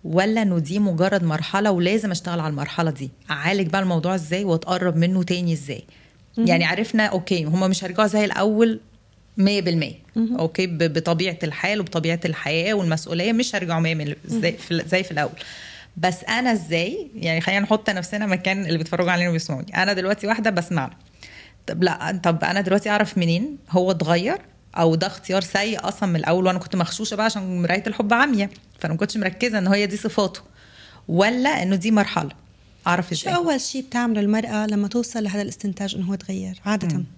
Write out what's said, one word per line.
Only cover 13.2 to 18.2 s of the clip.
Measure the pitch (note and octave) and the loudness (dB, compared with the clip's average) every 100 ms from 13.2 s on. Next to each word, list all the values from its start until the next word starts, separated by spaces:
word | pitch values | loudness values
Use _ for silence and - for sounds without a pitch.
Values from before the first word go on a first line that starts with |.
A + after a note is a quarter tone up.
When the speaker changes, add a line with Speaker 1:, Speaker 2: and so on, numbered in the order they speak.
| G3 | 0
Speaker 1:
مش | A3+ B3+ | 0 0
هيرجعوا | G3+ F3+ E3 | -2 -2 0
مية | D#3+ | 0
من | D#3+ D3 D3 | 0 -4 -8
زي | - A#3 E3+ | -4 -2 -2
Speaker 2:
مهم. | E3 | -4
Speaker 1:
في | - | -2
ال-، | E3 - | -2 0
زي | F#3 | 0
في | F#3+ | 0
الأول. | D3+ D3 D#3 - - - - - - | -2 -4 -4 -16 -16 -18 -20 -16 -2
بس | F#3 F3+ | -2 -2
أنا | - A3+ B3+ | -2 0 2
إزاي، | A3 D#3 E3 F#3 F#4+ D4+ | 0 0 0 0 -4 -10
يعني | G#3+ E3 E3 | -6 -2 0
خلينا | E3+ G3 | 0 0
نحط | G3+ G#3+ G#3+ | 2 2 2
نفسنا | F#3+ E3+ G#3 | -2 -4 -4